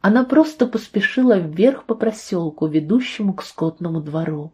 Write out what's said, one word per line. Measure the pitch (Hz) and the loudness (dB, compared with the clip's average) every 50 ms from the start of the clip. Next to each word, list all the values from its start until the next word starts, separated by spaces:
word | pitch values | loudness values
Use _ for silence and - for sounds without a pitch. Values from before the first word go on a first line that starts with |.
Она | - 196 214 247 254 | 4 4 4 4 2
просто | 254 269 311 311 311 - - 247 | 4 4 4 4 2 2 -2 -2
поспешила | 247 - 220 - - - 214 196 - - 254 254 247 220 190 | 0 0 -6 -8 -2 -4 -2 -2 0 0 2 4 4 4 4
вверх | 170 156 151 170 208 262 269 - - | 2 -4 0 2 2 2 2 0 -6
по | - 226 | -6 -4
проселку, | 226 226 226 220 - - - 196 175 170 156 151 - 156 | -2 -2 -4 -4 -6 -8 -6 -4 -4 -4 -4 -4 -4 -4
ведущему | 156 151 156 151 151 208 254 254 - - - 214 196 190 | 0 0 -2 0 2 0 0 0 -2 -6 -4 -4 -4 -4
к | 190 - | -4 -10
скотному | - - - 160 160 160 _ 170 170 165 165 | -16 -6 -4 -4 -4 -4 _ -6 -4 -4 -4
двору. | 151 151 147 160 165 160 156 147 147 160 | -6 -4 -6 -4 -4 -4 -6 -6 -8 -12